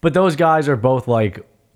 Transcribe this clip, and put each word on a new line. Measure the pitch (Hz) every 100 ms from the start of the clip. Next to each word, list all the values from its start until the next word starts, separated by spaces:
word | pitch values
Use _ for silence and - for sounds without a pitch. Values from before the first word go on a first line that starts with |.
But | 170
those | 165 190 147
guys | 165 160 147
are | 131
both, | 123 131 123
like, | 117 107 - - _ _